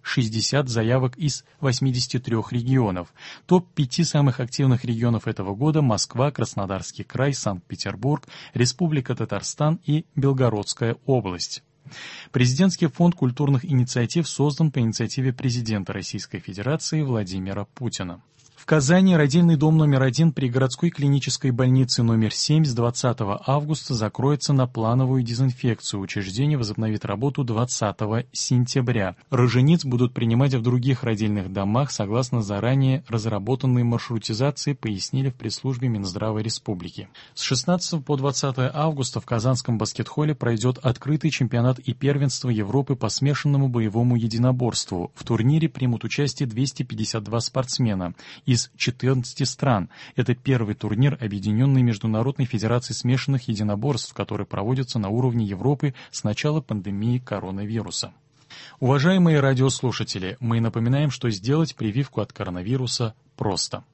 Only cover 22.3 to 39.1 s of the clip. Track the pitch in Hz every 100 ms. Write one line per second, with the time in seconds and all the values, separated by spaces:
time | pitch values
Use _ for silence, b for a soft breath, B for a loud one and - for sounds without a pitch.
22.3 | - - 151 151 117 120 120 127 117 101
23.3 | 104 - 143 147 151 - 123 107 - 131
24.3 | 147 - 139 123 117 110 123 131 131 117
25.3 | 117 135 123 123 110 - 101 95 104 98
26.3 | 98 147 147 107 104 110 107 - 101 139
27.3 | 139 123 110 123 - 110 92 107 113 127
28.3 | - - 123 123 139 123 113 95 - _
29.3 | 127 123 123 139 170 139 123 123 - 117
30.3 | 117 139 131 117 123 123 127 117 107 107
31.3 | 104 92 98 98 117 143 - 98 113 127
32.3 | 123 101 101 113 135 131 135 - 113 110
33.3 | 104 101 131 131 123 120 117 - 117 -
34.3 | 110 139 143 - 135 113 98 - 135 135
35.3 | - 117 - 131 123 127 110 95 95 107
36.3 | 107 110 - - 92 87 - 98 B B
37.3 | - - 127 - 180 - 165 135 143 139
38.3 | 131 143 131 127 147 160 143 123